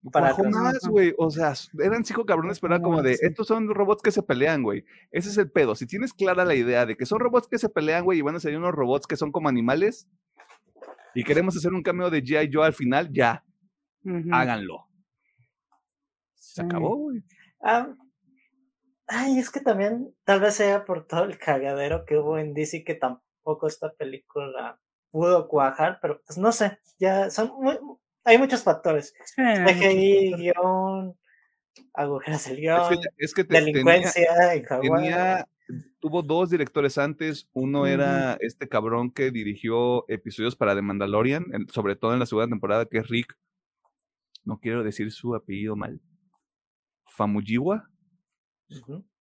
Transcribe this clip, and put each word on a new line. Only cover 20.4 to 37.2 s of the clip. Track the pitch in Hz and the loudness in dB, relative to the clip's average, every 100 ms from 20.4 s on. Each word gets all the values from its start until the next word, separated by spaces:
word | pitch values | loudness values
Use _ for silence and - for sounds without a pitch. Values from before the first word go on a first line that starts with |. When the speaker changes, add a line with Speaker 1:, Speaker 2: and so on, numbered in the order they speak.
Speaker 1:
vez | 208 | 4
sea | 202 202 202 | 2 2 2
por | 196 180 - | -2 -8 -4
todo | 165 | -2
el | 196 - | -2 -4
cagadero | - 139 139 139 143 165 - | -2 0 -2 -4 -4 -4 0
que | 151 | 0
hubo | 147 156 | 0 -4
en | 156 | -4
D | 143 151 | -6 -6
C | 165 | -8
que | 160 | -8
tampoco | 160 131 247 _ _ 156 151 156 | -4 -4 -6 _ _ -6 -4 -4
esta | - 156 | -6 -12
película | _ 135 139 _ 147 139 131 120 - _ _ _ | _ -12 -12 _ -10 -8 -10 -12 -16 _ _ _
pudo | 156 175 180 160 | -2 2 2 2
cuajar, | 151 135 135 160 185 | 2 2 2 -2 -2
pero, | 160 147 | -6 -6
pues, | _ 180 | _ 0
no | 208 | 0
sé, | 226 208 202 _ _ | 2 -2 -4 _ _
ya | 190 190 190 | 0 2 0
son | - 233 269 | -2 -4 -2
muy, | 262 - - - _ _ | -2 -2 -10 -20 _ _
hay | 240 233 | 6 6
muchos | 269 254 | 6 2
factores. | 196 160 175 151 139 _ | 2 2 0 -2 -4 _
Speaker 3:
Sí, | - - | -10 0
hay | 254 208 185 | 2 4 4
Speaker 1:
C | 180 | 6
G | 196 | 4
I, | 190 196 196 190 | 6 6 6 4
Speaker 3:
muchos | |
factores. | 175 | 0
Speaker 1:
guión, | 175 175 180 185 190 190 185 175 _ _ _ _ _ _ _ | 0 2 2 0 -2 -4 -8 -14 _ _ _ _ _ _ _
agujeros | - 143 139 151 151 | -6 -4 -4 -6 -8
del | 135 | -6
Speaker 2:
Es | 131 | -6
que | |
Speaker 1:
guión, | 156 170 175 175 | 0 2 2 0
Speaker 2:
te-, | 170 _ | -4 _
es | 156 | -4
que | - | -2
te-, | 180 | 4
Speaker 1:
delincuencia | 165 156 160 165 175 180 | 4 4 4 6 6 4
Speaker 2:
tenía, | 175 170 170 175 | 2 4 6 4
Speaker 1:
en | 160 | 2
Hawái. | 127 131 135 | -2 -2 2
Speaker 2:
tenía, | 165 165 175 185 185 - _ - 165 - _ | 2 2 0 0 -2 -4 _ -16 -16 -16 _
tuvo | 156 170 | -4 -4
dos | 147 165 180 | 0 0 0
directores | 170 139 156 143 143 | 0 0 0 0 0
antes. | 143 160 | -4 -4